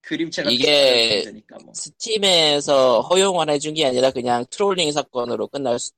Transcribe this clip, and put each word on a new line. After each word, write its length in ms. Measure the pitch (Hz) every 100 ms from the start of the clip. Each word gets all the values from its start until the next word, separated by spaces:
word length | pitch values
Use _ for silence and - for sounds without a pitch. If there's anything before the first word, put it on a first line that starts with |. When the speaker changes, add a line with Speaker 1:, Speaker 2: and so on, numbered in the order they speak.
Speaker 1:
그림체가 460 | - 151 165 165 147
Speaker 2:
이게 680 | 123 151 147 139 120 117 104
Speaker 1:
비슷하니까 380 | 104 107 _ -
뭐. 100 | -
Speaker 2:
스팀에서 1300 | - - _ 233 214 196 175 156 147 143 139 131 113
허용 380 | 127 185 196 180
안 100 | 151
해준 240 | 147 151
게 120 | 156 147
아니라 240 | 123 131
그냥 340 | 131 120 120 120
트롤링 420 | - 202 185 156
사건으로 560 | 147 135 127 120 113 104
끝날 320 | 139 131 120
수도 180 | -